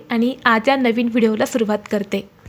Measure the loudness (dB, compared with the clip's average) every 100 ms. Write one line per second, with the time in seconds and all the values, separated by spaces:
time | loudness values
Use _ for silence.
0 | -4 -2 -2 0 2 2 2 2 2 0
1 | 0 2 2 2 -2 -2 -2 -2 -2 -4
2 | -4 -6 -8 _